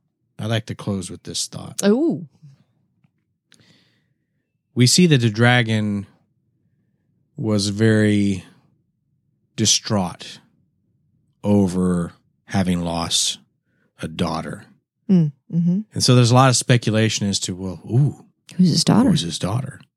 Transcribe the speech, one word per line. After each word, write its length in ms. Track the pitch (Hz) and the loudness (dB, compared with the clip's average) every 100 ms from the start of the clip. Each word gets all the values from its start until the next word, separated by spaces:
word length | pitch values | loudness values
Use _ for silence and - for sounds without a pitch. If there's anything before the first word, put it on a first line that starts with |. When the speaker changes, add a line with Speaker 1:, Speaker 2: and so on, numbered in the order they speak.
| _ _ _ - | _ _ _ -12
Speaker 1:
I'd 80 | 107 | -4
like 160 | 113 - | -4 -6
to 100 | 117 | -10
close 340 | - 98 87 | -8 -8 -8
with 120 | 87 | -14
this 240 | - 85 - | -12 -10 -10
thought. 340 | - 90 - 196 | -12 -12 -2 2
Speaker 2:
Ooh. 420 | 233 330 165 165 _ 143 - _ _ _ _ _ _ _ _ _ _ _ _ _ _ _ _ _ _ _ _ _ | 2 2 -2 -8 _ -20 -20 _ _ _ _ _ _ _ _ _ _ _ _ _ _ _ _ _ _ _ _ _
Speaker 1:
We 140 | - 123 | 2 4
see 200 | - 175 | 6 6
that 140 | 143 | 4
the 80 | 117 | 2
dragon 760 | 104 120 123 113 110 107 101 95 _ _ _ _ _ _ _ _ _ _ _ _ - | 2 4 4 2 -2 -2 -4 -8 _ _ _ _ _ _ _ _ _ _ _ _ -10
was 320 | 110 104 101 | -2 -2 -2
very 760 | 101 113 107 107 104 101 92 - _ _ _ _ _ _ _ _ _ _ - | 0 2 4 4 2 0 -2 -8 _ _ _ _ _ _ _ _ _ _ -4
distraught 840 | 107 - - 107 87 - - - _ _ _ _ _ _ _ _ _ _ | 0 0 -2 -4 -4 -8 -16 -20 _ _ _ _ _ _ _ _ _ _
over 680 | 101 104 95 92 92 87 85 - _ _ _ | 0 2 2 0 0 0 -4 -10 _ _ _
having 360 | 101 90 87 | -2 0 -2
lost 580 | 85 85 82 - - - _ _ _ _ _ _ | -2 -4 -2 -2 -4 -6 _ _ _ _ _ _
a 60 | 80 | -12
daughter. 580 | 80 87 80 78 - - _ _ _ - | -6 -4 -4 -8 -14 -18 _ _ _ 0
Speaker 2:
Mm, 220 | 185 151 - _ | 2 2 -4 _
mm-hmm. 260 | 170 175 185 214 | -2 -2 -2 -6
Speaker 1:
And 100 | - | -4
so 120 | - 123 | 2 4
there's 160 | 117 | 4
a 40 | 127 | 4
lot 140 | 135 | 4
of 60 | 123 | 2
speculation 720 | - 123 117 107 110 - 101 | 0 0 0 0 0 -2 -4
as 120 | 98 | -4
to, 140 | - 90 | -6 -8
well, 240 | 95 82 - | -10 -10 -4
ooh, 360 | 123 143 - - _ _ - | 0 0 -2 -16 _ _ 0
Speaker 2:
Who's 120 | 180 | 2
his 140 | 165 | 2
daughter? 260 | - 190 254 | 2 2 4
Speaker 1:
who's 120 | 160 | 0
his 180 | 85 78 | -2 -6
daughter? 400 | 87 120 131 - - | -4 -4 -6 -14 -20